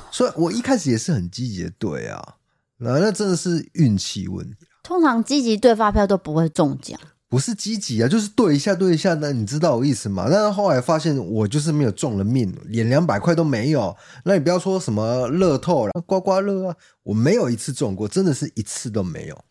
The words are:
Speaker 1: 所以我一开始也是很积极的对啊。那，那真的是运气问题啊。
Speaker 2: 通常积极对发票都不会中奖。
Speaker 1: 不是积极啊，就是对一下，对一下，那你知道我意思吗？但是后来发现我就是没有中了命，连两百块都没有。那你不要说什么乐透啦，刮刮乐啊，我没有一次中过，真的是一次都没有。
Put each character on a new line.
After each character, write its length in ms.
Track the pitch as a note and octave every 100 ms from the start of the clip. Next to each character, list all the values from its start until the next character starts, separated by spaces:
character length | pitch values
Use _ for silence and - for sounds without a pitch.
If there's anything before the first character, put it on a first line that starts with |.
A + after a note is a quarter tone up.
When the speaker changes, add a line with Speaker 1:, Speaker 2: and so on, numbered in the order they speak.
| -
Speaker 1:
所 160 | - A#3+
以 40 | -
我 160 | E3
一 100 | A3
开 160 | B3+ B3+
始 140 | C#3+
也 60 | A2+
是 140 | -
很 160 | C3 F2
积 180 | - B2
极 140 | F#2+
的 80 | E2+ -
对 280 | G#2 C#2 A1
啊。 280 | G1+ - - _ _ _ -
那， 220 | A#2+ C#3
那 120 | G#3
真 160 | F#3+ G3+
的 80 | F3+
是 320 | F#3 E3 -
运 240 | - C#3 G2
气 300 | - G#2+ F#2
问 180 | F#2 -
题 100 | G#2
啊。 160 | _ _
Speaker 2:
通 180 | - F4+
常 220 | D#4 A#3
积 180 | A3+ D4
极 160 | A#3 G#3+
对 160 | B3
发 180 | A3 G#3+
票 140 | G#3 G3+
都 100 | G3
不 200 | - D#3
会 120 | E3
中 280 | - D3+ C3
奖。 200 | - - - _ -
Speaker 1:
不 80 | B2+
是 160 | C#3 G#3
积 220 | G3+ A3
极 260 | - A2
啊， 60 | A#2+
就 100 | A3
是 80 | G#3
对 300 | - G3+ C#3+
一 20 |
下， 160 | G3+ F#3
对 180 | F#3
一 40 | D#3+
下， 160 | G3
那 180 | D#3+ D3
你 140 | B2+ G#2
知 120 | D3
道 200 | E3 A#2
我 80 | C#3
意 80 |
思 160 | B2 G#2+
吗？ 180 | F#2+ G2+
但 140 | G3
是 80 | G#3+
后 180 | G3 G3
来 120 | C3
发 180 | B2+ D#3
现 160 | D#3+ C#3
我 300 | F2 A2 G#2
就 140 | D3
是 100 | D3+
没 140 | D3 B2+
有 60 |
中 260 | F#2+ C#3+ G2+
了 80 | G2+
命， 280 | C3 G2+ - D2+
连 240 | A2+ A2+
两 180 | C#3 E3+
百 100 | G#2
块 160 | E3+
都 80 | E3
没 280 | D#3+ A#2 B2+
有。 260 | D3 F#2+ - - - F3
那 80 |
你 60 | G3
不 80 | C#3+
要 100 | F3+
说 180 | F#3+ F#3+
什 140 | -
么 380 | G#2 A2 B2+ A#2+
乐 280 | E3 F#3 C3+
透 300 | - D#3 G#2+
啦， 60 | F3 -
刮 140 | F#3+
刮 220 | F#3+ F#3+
乐 260 | G3+ F#3+ F#3
啊， 80 | E3 _ _
我 100 | -
没 220 | G#2+ C3 A#3
有 140 | C#3+
一 60 | A2+
次 160 | -
中 240 | C3 B2 F#2
过， 100 | G#2
真 200 | F#3 F#3+
的 80 |
是 180 | C3 - -
一 60 |
次 280 | G2+ - B2
都 120 | G#2+
没 260 | F2+ D#2 D2
有。 160 | - -